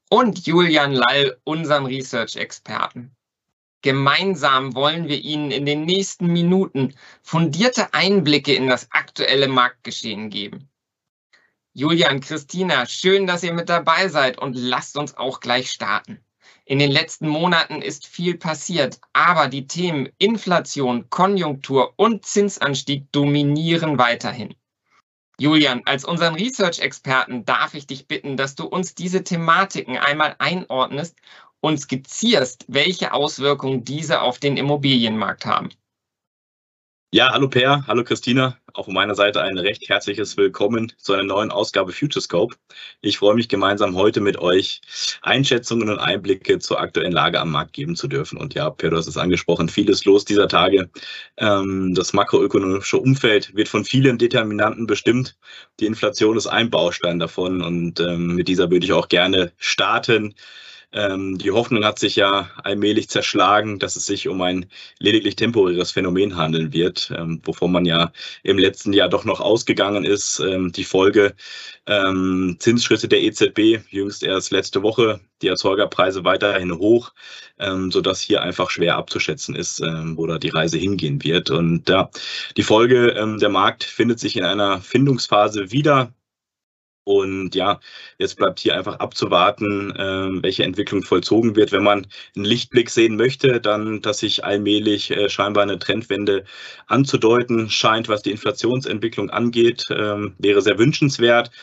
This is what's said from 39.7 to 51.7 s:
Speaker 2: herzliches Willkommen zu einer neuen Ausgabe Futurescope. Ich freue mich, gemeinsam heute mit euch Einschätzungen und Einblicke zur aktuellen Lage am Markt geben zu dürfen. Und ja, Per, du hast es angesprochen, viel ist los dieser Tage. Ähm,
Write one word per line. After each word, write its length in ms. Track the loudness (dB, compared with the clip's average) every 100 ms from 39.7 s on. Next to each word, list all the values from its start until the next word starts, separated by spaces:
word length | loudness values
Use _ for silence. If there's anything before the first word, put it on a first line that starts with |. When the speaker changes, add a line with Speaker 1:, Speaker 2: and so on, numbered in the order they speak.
| -2 -2
Speaker 2:
herzliches 480 | -2 -2 -6 -4 0
Willkommen 560 | 0 2 0 0 -4 -8
zu 160 | -2
einer 120 | -2
neuen 260 | 0 -2 -2
Ausgabe 420 | -2 -2 -2 -2
Futurescope. 600 | -2 -4 -4 -2 0 0 -4 _ -20 -20 -8
Ich 180 | -4 2
freue 160 | 2
mich, 140 | 4 2
gemeinsam 480 | 0 0 2 0 2
heute 240 | 2 2
mit 180 | 0 0
euch 420 | 2 2 2 -6 -14 -8 -8 -4
Einschätzungen 680 | 0 0 2 0 0 -2 -2
und 80 | -2
Einblicke 600 | -2 -2 0 -2 0 -2
zur 180 | 0 -4
aktuellen 320 | -2 -2 0
Lage 300 | 2 2 0
am 100 | -2
Markt 220 | -4 -4
geben 240 | -8 -8 -6
zu 100 | -4
dürfen. 320 | -6 -6 -10
Und 160 | -8
ja, 160 | -6 -6
Per, 200 | -4 -2
du 60 | -2
hast 120 | -2
es 80 | -4
angesprochen, 520 | -2 -2 0 0 0
viel 220 | 0 2
ist 140 | 2
los 200 | 6 4
dieser 220 | 6 2 4
Tage. 420 | 4 4 4 2 -10 -18 -18 -16 -4
Ähm, 600 | 0 2 0